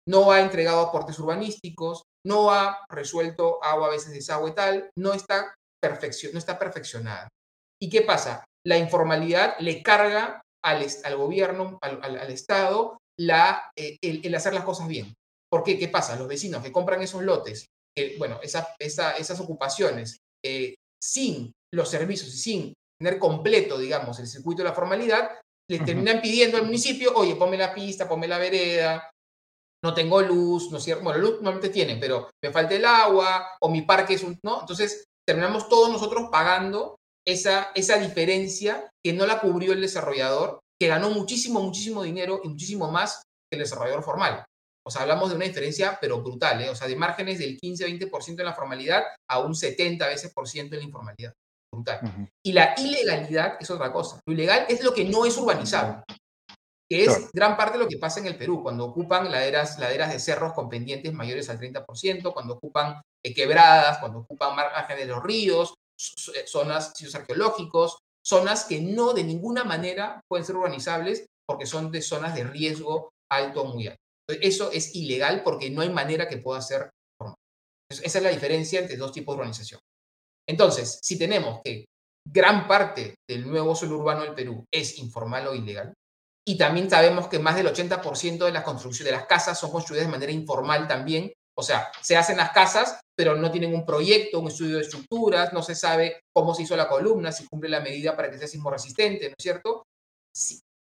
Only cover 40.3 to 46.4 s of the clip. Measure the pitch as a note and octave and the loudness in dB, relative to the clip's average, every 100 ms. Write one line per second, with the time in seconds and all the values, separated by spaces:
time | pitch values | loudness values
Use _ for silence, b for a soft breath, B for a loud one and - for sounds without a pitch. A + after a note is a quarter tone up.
40.3 | C#3 - - _ - E3+ D#3+ G#3 G#3 F#3+ | 2 0 -4 _ 0 2 4 2 0 -2
41.3 | A#3+ A#3+ A3 F#3+ F3+ G#3 G#3 F3 F3+ F#3 | -2 -2 0 0 -4 -6 -4 -4 -4 -2
42.3 | G3 F3+ D3 F#3 G3+ D#3 E3+ G#3 - - | -4 -4 -8 -6 -4 -2 0 -2 -4 -14
43.3 | _ _ C#3+ - - B2 D3 D3+ D#3+ F3+ | _ _ -6 -6 -4 -2 -2 -2 0 0
44.3 | - - _ _ _ - C3 C#3 D#3+ F#3+ | -2 -10 _ _ _ -10 -4 0 2 2
45.3 | E3+ F#3 C#3+ C#3+ D#3 F#3+ F#3+ D3 A#2+ B2+ | 0 -2 -4 -4 0 0 0 -2 -2 -4
46.3 | B2 | -2